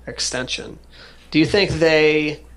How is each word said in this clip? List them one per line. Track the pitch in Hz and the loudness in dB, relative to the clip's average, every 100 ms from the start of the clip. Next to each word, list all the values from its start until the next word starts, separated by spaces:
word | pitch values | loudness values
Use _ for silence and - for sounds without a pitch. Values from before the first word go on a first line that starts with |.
| - | -16
extension. | - - 127 123 - 117 - - - - - - | -10 -6 -6 -8 -10 -12 -18 -20 -20 -20 -20 -4
Do | 143 | 0
you | 156 | 2
think | 202 190 | 2 0
they | 156 160 156 156 156 151 147 - | 2 2 4 4 2 -2 -8 -16